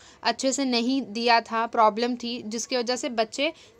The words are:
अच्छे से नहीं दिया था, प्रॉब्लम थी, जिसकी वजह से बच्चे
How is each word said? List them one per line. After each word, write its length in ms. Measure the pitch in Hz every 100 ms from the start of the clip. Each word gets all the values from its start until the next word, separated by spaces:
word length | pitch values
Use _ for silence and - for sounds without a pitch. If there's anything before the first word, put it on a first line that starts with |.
| - -
अच्छे 300 | - 233 269
से 120 | 262
नहीं 380 | 269 240 233 269
दिया 380 | 214 208 233 233
था, 260 | 226 226 226
प्रॉब्लम 500 | 233 214 208 240 247
थी, 260 | 240 -
जिसकी 340 | 214 233 - 254
वजह 200 | 233 247
से 120 | 294
बच्चे 440 | 226 220 - 294 320 - -